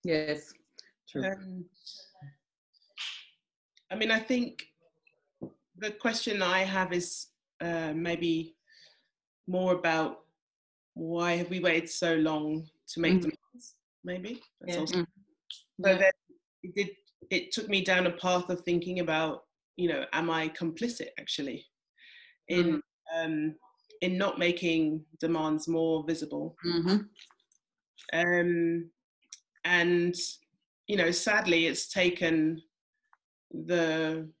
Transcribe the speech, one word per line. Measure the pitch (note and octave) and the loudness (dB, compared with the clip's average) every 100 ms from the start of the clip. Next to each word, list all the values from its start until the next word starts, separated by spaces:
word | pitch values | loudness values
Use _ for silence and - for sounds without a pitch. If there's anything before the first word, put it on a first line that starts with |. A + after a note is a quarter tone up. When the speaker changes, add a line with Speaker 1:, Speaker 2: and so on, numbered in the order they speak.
Speaker 1:
Yes, | F3+ D#3 D3+ D3+ - - _ - _ _ - | 0 -2 0 -6 -8 -20 _ -20 _ _ -10
true. | C#3+ | -6
Speaker 2:
Um, | F#3+ G3 F#3+ F#3 F3 _ - - - _ C#3 _ _ _ _ _ _ - - - - _ _ _ _ _ _ | -4 -6 -10 -12 -14 _ -20 -20 -20 _ -20 _ _ _ _ _ _ -12 -12 -12 -18 _ _ _ _ _ _
I | G3+ | -2
mean, | G#3+ | 2
I | A3 | 2
think | A3 B3+ A#3+ - - _ _ _ _ _ _ _ - - _ F3+ | 2 0 0 -6 -20 _ _ _ _ _ _ _ -16 -16 _ -10
the | G#3+ | -8
question | G#3+ A#3 A3+ A#3+ G#3 | -2 -2 -2 -2 0
I | F3+ F#3 | 2 2
have | F#3+ F#3+ F#3 | 2 0 0
is, | F3+ F3 - - _ _ _ | 0 -2 -8 -10 _ _ _
uh, | E3+ E3 D#3+ | -4 -2 -2
maybe | D#3 E3+ E3+ E3+ D#3+ D#3+ _ _ - - _ _ _ _ _ - | -2 -2 0 0 0 -2 _ _ -20 -20 _ _ _ _ _ -4
more | F3+ F#3 | 0 2
about | F3 E3+ D#3+ D#3 - _ _ _ _ _ _ _ | 2 2 2 0 -4 _ _ _ _ _ _ _
why | - E3 E3+ F3 | -10 -4 -2 0
have | E3+ F3 | 0 -2
we | F#3 | 0
waited | F3 E3 E3 | 2 2 -2
so | - E3+ | -2 0
long | D#3+ D#3 D#3 D3+ D#3 D#3+ _ - | 2 2 0 -2 -4 -6 _ -12
to | - | -2
make | E3 | 4
Speaker 1:
Mm-hmm. | F#3 E3+ | 4 2
Speaker 2:
demands, | - _ B3 - _ _ _ | -6 _ -20 -20 _ _ _
maybe? | F3+ F3+ G3 B3 - _ | -10 -8 -8 -12 -16 _
That's | - | -6
Speaker 3:
Yeah. | E3+ | -4
Speaker 2:
also | D#3+ F3+ | 0 0
Speaker 1:
Mm. | E3+ _ _ _ _ - _ - | -2 _ _ _ _ -20 _ 2
Speaker 2:
so | F#3+ | 4
Speaker 1:
Yeah. | F3+ | 8
Speaker 2:
then | F#3+ - _ - _ _ | 6 4 _ -20 _ _
it | F#3 | -8
did, | G3 F#3+ - _ _ - | -2 -4 -4 _ _ -2
it | F3+ - | -2 -2
took | - G#3 | -6 0
me | G3+ | 0
down | F#3 F#3 F3+ | 2 2 2
a | |
path | F3 F3+ F3+ F3 | 0 0 0 0
of | F3+ | -6
thinking | - F3 F3 F3+ | 0 0 0 -4
about, | E3 D#3 D#3+ - _ _ _ - | 0 0 0 -4 _ _ _ -4
you | F3 | -2
know, | C#3+ - | -2 -2
am | D#3+ E3 | -2 0
I | D#3+ D#3+ | 0 -2
complicit | D#3+ E3 D#3+ A#3+ A#3+ - - | -4 -6 -4 -6 -6 -10 -10
actually | - - C#3 - - _ _ _ - - - _ - | -8 -6 -6 -8 -14 _ _ _ -20 -20 -20 _ -2
in, | F3 E3+ D3+ - _ - | 2 4 2 -2 _ -6
Speaker 1:
Mm-hmm. | E3 | -2
Speaker 2:
um, | D#3+ D#3 D#3 D#3 - _ _ - | -2 -2 -2 -6 -20 _ _ -4
in | F#3 F3+ | -2 0
not | G3 - | 0 2
making | F3 F3 F3 E3 D#3 D#3 - - | 0 2 2 2 2 0 -6 -4
demands | E3 D#3+ D#3 D#3 D#3+ | 0 0 2 0 0
more | E3 E3 D#3 | 0 2 2
visible? | D3+ D#3+ D3+ D3 D3+ - | 0 -4 -4 -6 -8 -6
Speaker 1:
Mm-hmm. | E3+ E3+ E3+ G#3 - - - _ _ _ _ _ _ - - | -2 0 4 2 2 -18 -20 _ _ _ _ _ _ -20 -4
Speaker 2:
Um, | E3 F3 F3 F3 E3+ E3+ E3+ E3 _ _ _ _ - _ _ | 0 2 2 2 2 2 0 -6 _ _ _ _ -20 _ _
and, | E3+ F3 F3 F3 F3 F3 - - _ _ _ _ - | 2 4 4 4 2 0 -6 -10 _ _ _ _ -2
you | G3+ | 2
know, | E3 | 2
sadly, | E3+ - G#3+ F#3+ E3 E3 | 2 2 2 4 2 2
it's | - - | 0 -4
taken | G3 F3+ F3 E3 D#3+ D#3 E3 _ _ _ _ _ _ _ _ _ | 2 2 2 0 2 2 -2 _ _ _ _ _ _ _ _ _
the | E3 D#3+ F3 E3 D#3+ D#3+ D#3+ D#3+ _ | -12 -2 0 2 0 -2 -4 -8 _